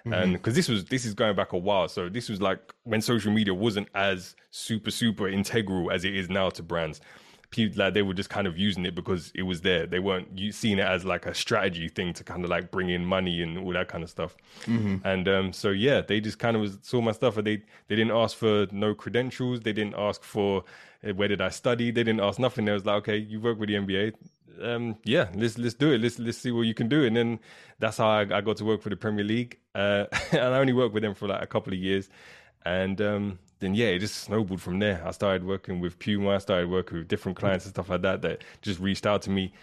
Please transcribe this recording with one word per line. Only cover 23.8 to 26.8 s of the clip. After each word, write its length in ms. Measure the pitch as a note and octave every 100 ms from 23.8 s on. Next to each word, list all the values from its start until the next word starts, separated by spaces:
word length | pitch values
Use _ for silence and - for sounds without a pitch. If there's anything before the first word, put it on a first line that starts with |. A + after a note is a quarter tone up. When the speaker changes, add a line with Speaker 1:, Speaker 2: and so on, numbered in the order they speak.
| G2
Speaker 2:
B 100 | F#2+
A. 160 | A2 A2 - _ _ F2
Um, 380 | G2+ A#2+ A#2+ G#2+
yeah, 240 | G#2 D3 A2
let's, 240 | F2+ A#2 A#2
let's 160 | A#2+
do 180 | - D3+
it. 80 | B2
Let's, 180 | A#2 -
let's 200 | A#2 A#2
see 120 | B2
what 120 | A#2
you 100 | A2+
can 160 | A2